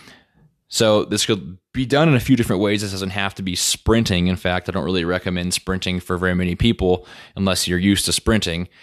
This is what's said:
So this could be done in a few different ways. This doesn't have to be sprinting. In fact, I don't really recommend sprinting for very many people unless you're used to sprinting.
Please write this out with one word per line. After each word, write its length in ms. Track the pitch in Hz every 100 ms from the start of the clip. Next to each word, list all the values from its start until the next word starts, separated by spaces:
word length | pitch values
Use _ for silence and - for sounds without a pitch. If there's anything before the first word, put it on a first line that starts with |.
| - - _ _ _ _ _
So 340 | - 110 104 -
this 180 | 104
could 320 | - 104 78 95 _
be 140 | 131 123
done 240 | 139 165
in 40 |
a 60 | 127
few 160 | 123 120
different 240 | 110 95
ways. 220 | 104 104
This 80 | 101
doesn't 200 | 95 95
have 240 | 98 98 -
to 60 |
be 140 | 92 90
sprinting. 680 | - - - 113 110 90 90
In 100 | 90
fact, 320 | 90 90 -
I 40 |
don't 120 | 90
really 200 | 76 92
recommend 500 | 85 90 95 90 87
sprinting 440 | - - 92 92 90
for 180 | - 90
very 160 | 92
many 220 | 90 90 87
people 500 | 117 - 92 90 - - - -
unless 300 | 98 90 -
you're 120 | 87
used 260 | 98 98
to 80 | -
sprinting. 560 | - - 110 90 82 87 _